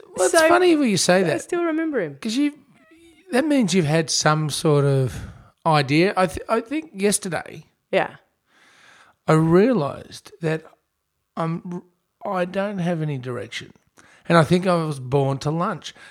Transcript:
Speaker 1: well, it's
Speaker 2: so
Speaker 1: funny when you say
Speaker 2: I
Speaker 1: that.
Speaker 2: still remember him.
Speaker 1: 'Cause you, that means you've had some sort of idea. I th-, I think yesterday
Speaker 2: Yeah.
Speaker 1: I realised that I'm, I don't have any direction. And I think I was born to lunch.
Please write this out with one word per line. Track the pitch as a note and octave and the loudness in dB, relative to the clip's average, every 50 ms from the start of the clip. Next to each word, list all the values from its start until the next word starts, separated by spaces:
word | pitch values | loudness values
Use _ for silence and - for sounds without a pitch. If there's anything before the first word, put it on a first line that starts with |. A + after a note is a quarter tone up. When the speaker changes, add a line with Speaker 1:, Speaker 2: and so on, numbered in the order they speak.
| - - F4 | -14 -12 -2
Speaker 1:
well, | - F#4 F#4 | 0 0 4
it's | F4 E4 | 4 4
Speaker 2:
so | D#4+ D#4+ | 6 6
Speaker 1:
funny | E4+ F4+ F4+ F4+ E4 | 6 6 6 4 4
when | D4 C#4+ A#3 | 4 2 2
you | G3 | 2
say | D#3+ - - F3 F#3+ | 2 2 4 4 4
Speaker 2:
I | F#3+ | 2
Speaker 1:
that. | E3 C#3+ - - | 2 0 -2 -4
Speaker 2:
still | - F4+ F4 F4 | -6 -4 -4 -2
remember | E4+ D#4 D#4 E4 D#4+ D4 A#3+ | -2 -2 -2 -4 -4 -4 -4
him. | F3+ D3+ C#3 C3+ | -4 -6 -8 -8
Speaker 1:
'Cause | - A3+ G#3+ | -8 -4 -2
you, | C4 D4 D4 C#4+ - _ _ _ _ _ _ _ _ _ - _ _ _ F#4 F4+ | 0 -2 -2 -2 -6 _ _ _ _ _ _ _ _ _ -20 _ _ _ -4 -2
that | A#3+ D4+ | 0 0
means | D#4 D4 C4+ A#3+ E3+ F3 | 2 2 2 2 2 2
you've | F#3+ E3 | 2 2
had | C#3+ D#3 E3 D#3+ D#3+ | 2 2 0 0 0
some | - - - D3+ D#3 D#3 D#3 D3+ | -4 0 2 2 2 2 0 -2
sort | - - - D#3+ D3 C#3+ C#3 | -4 -2 0 2 2 4 2
of | C#3+ C#3 C3+ C3 A#2+ - - - - - - - _ _ _ - | 2 2 2 0 -2 -4 -8 -12 -14 -16 -18 -20 _ _ _ -2
idea. | E3 D#3 D3+ C#3+ B2+ D3 D#3 F3 G3+ G3 | 0 0 0 2 2 2 2 2 2 2
I | F#3 F#3 F3+ | 0 0 0
th-, | - - - - | -2 -6 -4 -2
I | A3+ A3+ | -2 -2
think | A3+ - C4+ D#4 D#4 - - | -2 -4 -6 -8 -8 -8 -6
yesterday | F#3+ G3 G#3 G3 - - - D#3 A#2+ - - - D#3+ - _ _ _ _ _ | -2 -2 0 0 -2 -4 -6 -8 -8 -8 -10 -14 -18 -20 _ _ _ _ _
Speaker 2:
Yeah. | - F#3+ D#3+ D#3 D3+ - _ _ _ _ _ _ _ _ _ _ _ _ _ - - _ _ _ _ _ _ | -2 -2 -2 -2 -6 -14 _ _ _ _ _ _ _ _ _ _ _ _ _ -20 -20 _ _ _ _ _ _
Speaker 1:
I | - D#3+ | 2 2
realised | D#3+ D#3+ E3 E3+ F3+ G3+ C4 B3+ G3+ C#3+ C#3 - - - - - - - - - _ | 4 4 4 4 4 4 4 2 0 -2 -4 -6 -10 -14 -18 -20 -20 -20 -20 -14 _
that | E3 D#3+ D#3 D#3+ - - _ _ _ _ _ _ _ _ _ _ _ _ _ | -6 -4 -4 -4 -8 -14 _ _ _ _ _ _ _ _ _ _ _ _ _
I'm, | - E3 E3 E3 F3 - F3+ F3 F3 - _ _ _ _ _ _ _ - | -6 -6 -4 -4 -6 -8 -10 -12 -12 -14 _ _ _ _ _ _ _ -10
I | G#3 G3 F#3 F3+ | -6 -4 -4 -4
don't | F3+ F#3 G3 G3 G#3 G#3 F#3+ | -4 -4 -6 -6 -4 -6 -4
have | E3+ F3 F3+ D#3+ D#3 | -4 -4 -4 -4 -4
any | D3+ C#3+ C3 | -4 -6 -6
direction. | B2 C3 B2 A2+ G2+ A2+ - - - - - _ _ _ _ - - _ _ _ _ - | -8 -8 -10 -10 -10 -12 -12 -14 -16 -16 -20 _ _ _ _ -20 -20 _ _ _ _ 2
And | E3+ E3+ | 4 4
I | D#3 | 4
think | - E3+ F3+ F3+ F#3+ | 4 2 0 2 0
I | F3 E3+ D#3+ | 0 0 0
was | D#3 D3 C3+ | -4 -6 -8
born | B2+ B2 C#3 C#3+ C#3 C3+ C#3 C3+ | -6 -2 0 0 0 0 -2 -4
to | - D3 | -4 -4
lunch. | D#3 E3 F3 G#3+ G3 D3+ - - - - - - | -4 -4 -4 -4 -6 -8 -12 -16 -20 -20 -20 -20